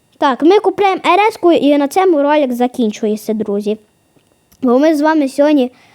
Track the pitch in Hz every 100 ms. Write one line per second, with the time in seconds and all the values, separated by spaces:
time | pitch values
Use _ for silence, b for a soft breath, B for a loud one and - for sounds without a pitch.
0 | _ - 294 247 294 403 403 370 392 370
1 | - 359 427 440 349 320 277 294 277 381
2 | 381 302 277 302 269 240 247 247 220 208
3 | 214 214 - 220 214 202 208 214 _ _
4 | _ _ _ _ _ - 254 247 302 302
5 | 311 320 269 269 294 294 247 b b